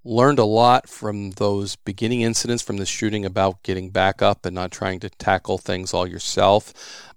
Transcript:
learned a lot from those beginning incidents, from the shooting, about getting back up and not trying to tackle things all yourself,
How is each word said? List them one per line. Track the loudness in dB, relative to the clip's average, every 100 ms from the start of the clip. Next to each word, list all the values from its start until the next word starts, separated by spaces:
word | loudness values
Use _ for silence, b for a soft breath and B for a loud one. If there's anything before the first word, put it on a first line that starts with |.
learned | -4 4 4 4
a |
lot | 2 4 6 4 0
from | -12 -8 -6 -8
those | -4 -2 -2 -6 -8
beginning | -10 -4 -4 0
incidents, | -2 -2 -4 -4
from | -4 -6
the | -6
shooting, | -4 -2 -2
about | -4 0 0 0
getting | -6 -6 -4
back | 0 0 2
up | 2 2
and | -4 -6
not | -8
trying | -6 -6 -6
to | -10
tackle | _ 0 0 0 -6
things | -4 -6 -4
all | -4 -4
yourself, | -6 -6 2 4 4 2 -20 B B B